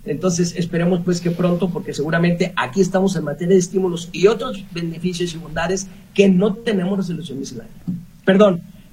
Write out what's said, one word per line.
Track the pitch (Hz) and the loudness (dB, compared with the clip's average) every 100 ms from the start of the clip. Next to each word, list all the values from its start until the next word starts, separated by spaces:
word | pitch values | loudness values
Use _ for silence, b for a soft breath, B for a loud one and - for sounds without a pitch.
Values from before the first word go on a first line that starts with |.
| - | -8
Entonces, | - 185 170 170 - | -2 0 0 0 -2
esperemos, | 170 165 175 180 180 | -2 0 0 0 0
pues, | 175 | -2
que | 170 | -2
pronto, | 170 180 175 185 | 0 0 0 0
porque | - 151 | -2 -6
seguramente | 147 156 165 170 170 180 - | -4 -2 2 2 2 -2 -2
aquí | 127 196 | -2 0
estamos | 180 185 190 165 | 2 2 0 0
en | 147 | -4
materia | 147 175 | -4 2
de | 190 | 4
estímulos | 175 196 185 165 - | 4 0 0 -2 -8
y | 156 196 | 2 2
otros | 226 233 196 - | 2 -2 -8 -10
beneficios | 170 165 160 180 175 175 160 | -6 -6 -4 -4 -4 -4 -6
y | |
bondades | 147 165 170 190 - B B - | -8 -4 -2 -2 -6 B B 4
que | 196 | 6
no | 180 208 202 | 6 4 0
tenemos | 233 196 180 196 | -2 0 0 -2
resolución | 170 165 - 131 | -4 -6 -8 -10
miscelánea. | 127 117 - - - - - - - | -10 -12 -14 -12 -10 -8 -10 -4 2
Perdón, | 190 208 170 - B B | 6 6 4 -4 B B